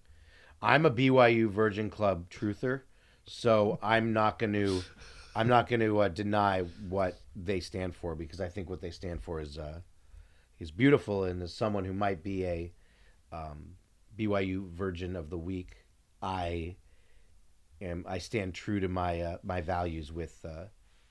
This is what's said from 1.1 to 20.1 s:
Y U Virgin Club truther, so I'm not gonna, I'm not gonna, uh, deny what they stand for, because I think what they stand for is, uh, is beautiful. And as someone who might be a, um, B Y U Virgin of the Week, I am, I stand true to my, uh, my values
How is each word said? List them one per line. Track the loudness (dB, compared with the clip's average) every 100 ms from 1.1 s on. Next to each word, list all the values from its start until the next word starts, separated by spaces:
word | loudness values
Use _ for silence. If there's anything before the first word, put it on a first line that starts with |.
Y | 8 8
U | 8 4
Virgin | 4 2 2 -4
Club | 0 2 2 -4
truther, | -6 -4 -2 -4 -4 -8 _ _ _
so | -20 -2 4 6 4 2
I'm | 2 4 4
not | 2 2 2
gonna, | -2 0 2 0 -4 -14 -20 -20 -10
I'm | -2 4
not | 4 4
gonna, | 2 2 2
uh, | 2
deny | 0 0 2 2 2 -2 -8 -6
what | -2 -2 -4 -14
they | -10 -4 -4
stand | -4 -6 -6
for, | -6 -10
because | -8 -10 -8
I | -8
think | -8 -10
what | -10
they | -10
stand | -10 -10 -10
for | -8 -8
is, | -8 -10
uh, | -12 -12 -18 -20 -20 -20 -20 -20 _ _
is | -14
beautiful. | 2 4 4 2 -2
And | -2 -4
as | -8
someone | -4 -2 -2
who | -4
might | -4 -2 -4
be | -6 -4 -4
a, | -4 -8 -14 -20 _ -20 _ _
um, | -12 -10 -12 -18 -20 _ _ _ -4
B | 0
Y | 0
U | 0 -2 -6
Virgin | -6 -4 -4 -6
of | -6 -8
the | -8
Week, | -6 -8 -8 -18 _ _ _ _
I | -6 -4 -4 -4 -6 -12 _ -20 _ -20 -20 -20 -20 _ _ -14
am, | -8 -8 -6
I | -8
stand | -4 -4 -4
true | -8 -4 -2
to | -2
my, | 0 0 -2
uh, | -4 -6
my | -6 -6
values | -2 -2 -2 -6 -8